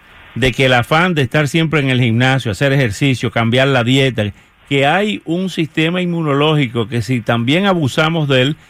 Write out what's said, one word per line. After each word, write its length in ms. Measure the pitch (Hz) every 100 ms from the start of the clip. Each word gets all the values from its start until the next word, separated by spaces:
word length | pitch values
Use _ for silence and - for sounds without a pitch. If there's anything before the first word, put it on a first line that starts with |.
| - - -
de 180 | 113 127
que 140 | 120 131
el 60 |
afán 400 | 123 117 156 185
de 80 | 156
estar 240 | 123 151 147
siempre 320 | 165 160 156
en 100 | 135
el 100 | 127
gimnasio, 520 | 123 113 131 131 117
hacer 200 | 98 143
ejercicio, 580 | 139 123 98 143 123 117
cambiar 380 | 120 117 127 135
la 160 | 131
dieta, 480 | 117 135 135 110 104 - - _ -
que 160 | 139 139
hay 340 | 180 208 196 -
un 240 | 170 190
sistema 500 | 170 156 - 160 185
inmunológico 880 | 180 170 156 139 151 151 127 120 107
que 140 | 120
si 180 | 113 123
también 460 | 104 117 117 165 202
abusamos 640 | 180 135 - 156 165 143
de 120 | 131
él, 160 | 131 160